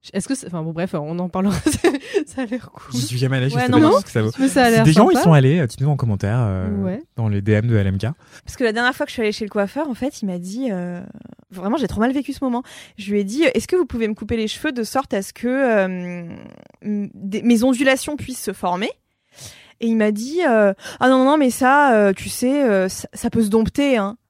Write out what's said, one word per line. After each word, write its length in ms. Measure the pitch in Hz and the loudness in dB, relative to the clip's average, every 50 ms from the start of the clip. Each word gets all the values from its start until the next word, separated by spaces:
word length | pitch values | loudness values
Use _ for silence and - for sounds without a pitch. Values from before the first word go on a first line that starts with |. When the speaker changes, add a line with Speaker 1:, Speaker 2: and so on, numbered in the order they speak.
| _ - - | _ -8 -8
Speaker 1:
Est-ce 120 | 196 - - | -8 -6 -4
que 60 | 269 | -8
c'est, 120 | 262 - | -8 -8
enfin 160 | - 175 165 | -10 -8 -8
bon, 100 | 160 165 | -8 -6
bref, 220 | 160 165 175 185 - | -6 -6 -6 -4 -4
on 240 | 160 147 151 170 175 | -6 -6 -6 -6 -6
en 100 | 180 180 | -6 -4
parlera. 260 | - 185 190 208 185 170 | -2 0 0 0 0 0
<laughs> 640 | - 311 285 - - 339 262 277 - - - 392 302 | 0 -2 -2 2 0 0 0 0 -8 -4 -4 -4 -4
Ça 140 | - - 262 | -4 -6 -8
a 60 | 262 | -6
l'air 240 | 202 240 240 - - | -6 -6 -10 -10 -14
cool. 240 | - - - - 123 | -20 -20 -16 -8 -6
Speaker 2:
J'y 80 | 123 | -6
suis 160 | 123 104 120 120 | -4 -4 -2 -2
jamais 180 | 135 127 131 | 0 0 0
allée, 140 | 131 123 - | 0 0 0
je 40 | 233 | 0
Speaker 3:
Ouais, 120 | 240 247 | 0 0
Speaker 2:
sais 20 | 247 | 4
Speaker 3:
non, 120 | 247 302 | 4 6
Speaker 2:
pas 40 | 311 311 | 6 6
Speaker 3:
non. 80 | 427 571 | 4 4
Speaker 2:
ce 60 | - | 2
que 40 | - | 0
ça 120 | - 117 | -2 -2
vaut. 80 | 107 - - - | -2 0 0 0
Speaker 1:
Mais 100 | 269 269 | -2 0
ça 140 | - 277 | 2 4
a 40 | 247 233 | 4 4
Speaker 2:
Si 40 | |
Speaker 1:
l'air 120 | 233 226 - | 4 6 6
Speaker 2:
des 80 | 156 160 | 6 6
gens 120 | 180 220 359 | 6 6 6
Speaker 1:
sympa. 120 | 349 240 | 6 4
Speaker 2:
y 20 | |
sont 100 | - 180 160 | 6 6 6
allés, 240 | 143 131 131 151 180 | 6 6 4 2 2
euh, 80 | 151 | 0
dites-nous 240 | 113 - - 131 147 | -2 -2 -2 -2 -2
en 60 | 147 | 0
commentaire, 420 | 131 117 113 104 95 - 98 110 127 | 0 0 -2 -2 -2 -2 -2 0 0
euh, 300 | 120 104 95 92 92 - 202 196 | 0 0 -2 -2 -4 -4 -4 -2
Speaker 1:
Ouais. 200 | 196 185 185 262 339 _ _ | -4 -4 -4 -6 -10 _ _
Speaker 2:
dans 120 | - 113 107 | -4 -2 -2
les 140 | 101 101 | -2 -2
D 100 | 98 107 | 2 2
M 140 | 107 107 110 | 2 2 2
de 100 | 120 117 | 2 2
L 100 | 104 98 | 2 2
M 120 | 95 95 95 | 0 0 -2
K. 80 | 107 117 160 _ _ _ - - _ | -4 -6 -6 _ _ _ -20 -20 _
Speaker 3:
Parce 100 | - - | -20 -6
que 80 | - 254 | -2 -2
la 80 | 226 | -2
dernière 220 | 214 226 240 247 254 | 0 0 0 0 0
fois 100 | - 294 | -2 -6
que 60 | - | -6
je 20 | |
suis 80 | - 254 | -4 -4
allée 100 | 220 214 | -2 -2
chez 120 | 214 - 220 | -2 -4 -8
le 60 | 202 | -4
coiffeur, 400 | - 208 202 196 - 277 320 294 | -2 -2 -2 -2 -4 -6 -6 -6
en 40 | 233 | -6
fait, 280 | - 247 285 - - | -4 -6 -6 -6 -6
il 40 | 220 | -6
m'a 120 | 190 180 180 | -6 -6 -6
dit, 300 | 175 185 202 247 269 247 | -8 -10 -8 -6 -4 -4
euh, 320 | 196 180 175 175 175 175 - - - - - - - _ _ _ | -4 -4 -6 -8 -10 -12 -14 -16 -20 -20 -20 -20 -20 _ _ _
vraiment, 260 | 180 185 175 202 254 | -16 -8 -4 -4 -2
j'ai 100 | 320 247 | -2 -2
trop 140 | 175 - 208 | -4 0 0
mal 120 | 220 254 262 | 0 0 0
vécu 180 | 285 254 - | -2 -4 -6
ce 100 | 262 - | -8 -6
moment. 200 | 277 254 240 240 254 - - - - - _ | -4 -4 -4 -4 -8 -10 -20 -20 -20 -20 _
Je 140 | - 196 196 | -14 -6 -2
lui 80 | 202 208 | -2 -2
ai 40 | 202 | -2
dit, « 180 | 190 220 285 330 285 - | -2 -2 0 0 2 2
Est-ce 140 | 226 - - | 0 -2 0
que 80 | 359 | 0
vous 80 | 370 330 | 0 0
pouvez 240 | - - 233 226 208 | -2 -2 -4 -2 -4
me 60 | 214 | -4
couper 240 | - 226 208 240 226 | -6 -6 -4 -2 -2
les 100 | 220 220 | -2 -4
cheveux 240 | - - - 311 | -6 -4 -6 -4
de 120 | 262 240 220 | -4 -4 -6
sorte 280 | - - 262 269 _ | -2 -2 -4 -4 _
à 80 | - 196 | -4 -4
ce 140 | 196 - _ | -4 -6 _
que, 120 | - - | -6 -4
euh, 760 | 240 254 269 269 247 220 208 190 185 185 180 180 175 180 175 175 165 - - - - 50 50 50 _ 50 _ | -2 0 0 2 2 2 2 2 0 -4 -6 -8 -8 -10 -10 -12 -14 -14 -16 -16 -20 -20 -20 -20 _ _ _
m-, 280 | - 208 208 208 202 - | -6 -6 -4 -4 -6 -8
des, 300 | - 98 - 196 190 220 | -10 -12 -10 -6 -6 -2
mes 200 | - 240 240 214 | 2 2 4 4
ondulations 540 | 233 269 262 233 277 269 262 269 - - 302 | 4 2 2 2 2 2 2 0 -2 -8 -8
puissent 260 | - - - 254 - - | -8 -8 -12 -12 -10 -8
se 100 | 214 196 | -10 -8
former ? » 360 | - - 180 180 180 208 403 523 _ _ _ _ _ _ _ _ - - - - - - - _ _ | -4 -4 -4 -2 -2 -4 -6 -8 _ _ _ _ _ _ _ _ -20 -20 -20 -20 -20 -20 -20 _ _
Et 60 | 233 | -2
il 100 | 233 226 | 0 2
m'a 160 | 226 214 214 | 2 2 2
dit, 260 | 214 208 226 262 302 359 349 277 | 0 -2 -6 -4 -2 0 2 4
euh, « 240 | 233 220 208 196 190 _ - - - - | 4 4 4 4 2 _ -12 -18 -4 2
Ah 100 | - 254 | 4 4
non, 80 | 262 262 | 4 6
non, 60 | 262 269 | 4 4
non, 40 | 302 | 4
mais 140 | 311 277 254 | 4 2 2
ça, 440 | 226 - 262 254 269 294 294 269 233 | 2 2 2 4 6 6 6 6 4
euh, 200 | 214 208 196 196 | 4 4 2 2
tu 160 | - - 196 | 0 -6 -10
sais, 340 | - - 247 247 277 294 277 | -6 -2 -2 0 2 2 2
euh, 220 | 240 202 190 185 190 | 2 2 2 0 -2
ça, 180 | - - - - | -4 -10 -14 -14
ça 160 | - - - 233 | -12 -6 -6 -2
peut 140 | - 226 | 0 0
se 60 | 226 202 | 0 2
dompter, 480 | 202 226 226 175 _ - 285 285 254 220 | 2 2 2 2 _ 0 2 2 2 0
hein. » 180 | 196 196 233 _ _ | 0 -4 -8 _ _